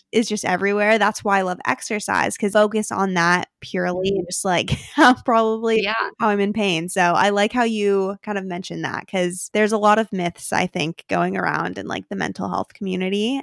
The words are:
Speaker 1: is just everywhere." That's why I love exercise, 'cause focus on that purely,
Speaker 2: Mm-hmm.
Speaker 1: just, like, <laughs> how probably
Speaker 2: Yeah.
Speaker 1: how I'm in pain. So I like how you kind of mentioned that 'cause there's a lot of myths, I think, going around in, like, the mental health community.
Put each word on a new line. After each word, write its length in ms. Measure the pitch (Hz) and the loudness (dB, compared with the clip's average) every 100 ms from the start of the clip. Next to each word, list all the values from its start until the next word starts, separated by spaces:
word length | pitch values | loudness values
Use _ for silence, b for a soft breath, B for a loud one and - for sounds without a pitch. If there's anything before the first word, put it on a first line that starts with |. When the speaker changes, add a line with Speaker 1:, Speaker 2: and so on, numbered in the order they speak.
| _ | _
Speaker 1:
is 160 | 220 233 | 0 0
just 160 | 214 - | -2 0
everywhere." 520 | 180 196 208 208 220 | 0 0 2 2 4
That's 240 | 202 - | 2 0
why 160 | 214 196 | 0 0
I 40 | |
love 160 | 185 180 - | 0 -4 -4
exercise, 720 | 262 - 214 - 92 - - | -4 -4 -6 -2 0 0 0
'cause 140 | 208 | 0
focus 380 | 208 214 214 214 | 4 4 2 -4
on 220 | - 196 | -2 0
that 340 | 180 170 175 - _ | 2 2 2 -2 _
purely, 500 | - 185 180 180 190 | -8 -4 -2 -2 -2
Speaker 2:
Mm-hmm. 140 | 196 175 | -2 -4
Speaker 1:
just, 160 | - 190 | -4 0
like, 240 | 170 - | 0 0
<laughs> 240 | - - - | -4 -4 4
how 180 | 240 247 | 6 6
probably 600 | - 226 220 220 226 220 | 2 2 2 0 0 0
Speaker 2:
Yeah. 100 | 196 226 - - | 0 -4 -4 -2
Speaker 1:
how 100 | 220 | 0
I'm 100 | 202 | 2
in 120 | 202 | 0
pain. 360 | 220 202 160 175 | 0 0 0 -2
So 120 | 196 | 0
I 280 | 175 170 196 | 2 4 2
like 240 | 202 214 | 2 0
how 100 | 247 | 2
you 540 | 233 214 202 196 190 202 | 0 0 2 2 0 -4
kind 140 | - 202 | -6 -6
of 80 | 190 | -6
mentioned 380 | 180 - 170 160 | -8 -8 -6 -6
that 220 | - - | -6 -4
'cause 420 | 190 180 180 - | -2 -2 -2 -4
there's 180 | 214 214 | 0 2
a 60 | 214 | 4
lot 220 | 208 214 | 4 4
of 120 | 220 | 2
myths, 400 | 190 175 - - | -2 -4 -4 -4
I 140 | - 180 | -2 -2
think, 380 | 180 156 - - | -2 -4 -4 -4
going 300 | 180 175 196 | 0 0 0
around 400 | 170 151 165 185 | -2 -2 -4 -6
in, 100 | - | -8
like, 220 | - - | -8 -8
the 60 | 196 | -6
mental 340 | 165 190 190 | -4 -4 -4
health 240 | 180 190 | -4 -6
community. 680 | - 196 185 185 202 220 277 | -8 -6 -4 -2 -2 -2 -4